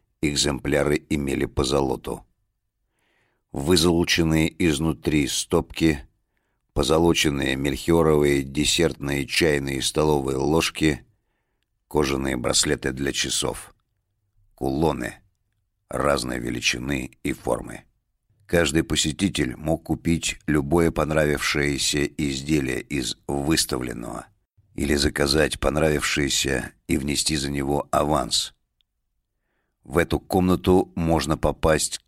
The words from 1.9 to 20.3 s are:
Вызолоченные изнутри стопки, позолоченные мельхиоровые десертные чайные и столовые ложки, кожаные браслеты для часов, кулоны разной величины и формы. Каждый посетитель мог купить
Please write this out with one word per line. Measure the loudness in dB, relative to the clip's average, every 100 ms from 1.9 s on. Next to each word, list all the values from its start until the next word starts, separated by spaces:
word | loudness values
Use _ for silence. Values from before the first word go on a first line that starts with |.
| -4 -8 -12 -14 _ _ _ _ _ _ _ _ _ _ _ _
Вызолоченные | -4 2 4 4 2 2 2 2 2 2 2 0
изнутри | 2 0 -2 0 0 0
стопки, | -2 0 0 0 0 0 0 -6 _ _ _ _ _ _
позолоченные | -2 2 4 4 4 2 0 -2 -2
мельхиоровые | -2 -2 2 4 4 4 4 2
десертные | 0 -2 0 2 0 0 -4 -4 -2
чайные | 0 2 2 -2 -4
и |
столовые | -4 0 2 2 0 -2
ложки, | 0 2 0 0 0 0 -8 _ _ _ _ _ _ _ -6
кожаные | -2 0 -2 -4 -4
браслеты | -2 0 0 -2 -4
для | -4 -4
часов, | -4 -4 -4 -4 -6 -12 _ _ _ _ _ _ _ _
кулоны | -8 -4 0 0 0 -6 -12 _ _ _ _ _ _ -10
разной | -2 0 0 -2 -6
величины | -6 -4 -2 -4 -4 -6 -6 _
и | -8
формы. | -6 -4 -4 -6 -16 -20 _ _ _ _ _ -2
Каждый | 2 2 2
посетитель | 0 0 -2 0 -2 0 -4 -4
мог | -4 -2
купить | -2 -4 0 0 -2